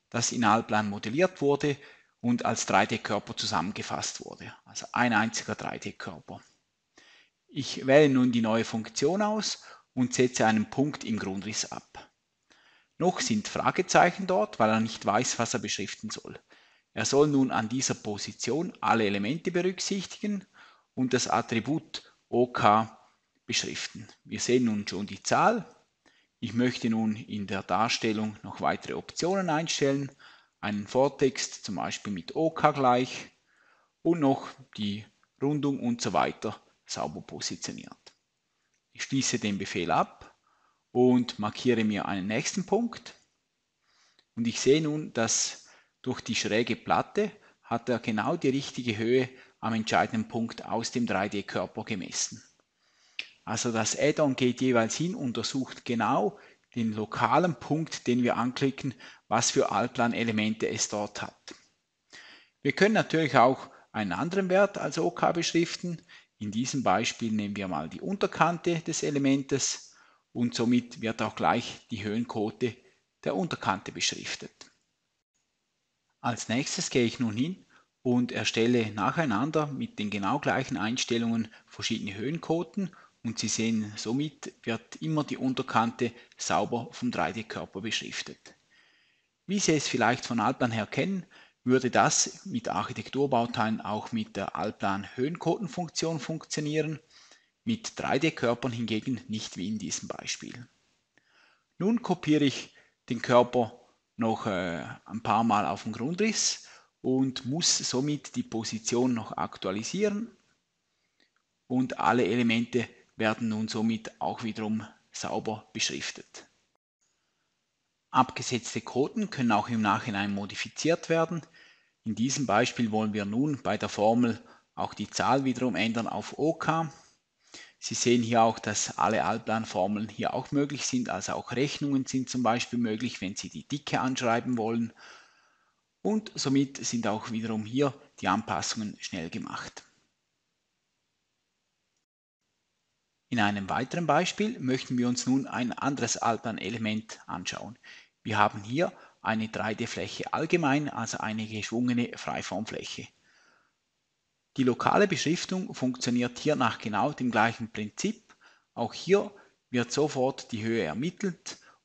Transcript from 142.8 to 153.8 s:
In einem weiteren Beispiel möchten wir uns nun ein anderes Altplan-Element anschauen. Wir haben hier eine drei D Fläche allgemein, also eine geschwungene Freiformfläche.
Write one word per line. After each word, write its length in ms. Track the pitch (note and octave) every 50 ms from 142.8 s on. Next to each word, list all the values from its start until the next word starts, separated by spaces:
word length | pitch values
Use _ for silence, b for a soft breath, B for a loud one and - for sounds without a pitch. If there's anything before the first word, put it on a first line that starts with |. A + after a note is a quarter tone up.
| _ _ _ _ _ _ _ _ _ _
In 120 | B2+ A#2
einem 280 | G#2 G#2 G#2 G2+ G2 F2+
weiteren 380 | E2+ - - - - E3+ E3+
Beispiel 520 | D3+ C#3+ D#3+ F3+ F3+ - - G#3 A3 B3+ -
möchten 360 | C#3+ B2+ B2+ B2+ - - C3
wir 120 | B2 A#2+ B2
uns 180 | A#2+ - -
nun 200 | B2+ C3 C3+ C3+
ein 260 | - - G#2+ B2 A2+
anderes 440 | - - - C#3 D3 A#2+ A#2+ A2 G#2+
Altplan-Element 1040 | - - A#2 A2+ G#2+ - A2+ G#2+ - - F#2+ A#2+ A2 A2+ G#2+ G#2+ A2 A2 - - - -
anschauen. 500 | - - F2+ F2+ - - - - - - B B B B B B B B _
Wir 160 | - A2+ G#2+ G#2
haben 240 | G#2 - - A2
hier 300 | G2+ A2 B2 D#3 F3 - B B B B B B
eine 280 | - F2+ A2+ A2 A2 G#2+
drei 260 | - - - A2 G#2+
D 120 | F2+ A#2
Fläche 460 | - - - F#2 - - - - -
allgemein, 560 | - E3 D#3+ D#3+ F3+ E3+ D#3+ C3+ C3+ D3 D3 C#3+
also 300 | - A2+ A2+ - - -
eine 280 | - A2 A2 A2 A2
geschwungene 720 | G#2+ A2 G#2+ G2+ - A2+ A#2+ B2 B2 A#2+ A#2 A#2+ A#2 -
Freiformfläche. 920 | - - - - - - - - - A2 - - - - - - - - - b b b b b b b b b b b b b _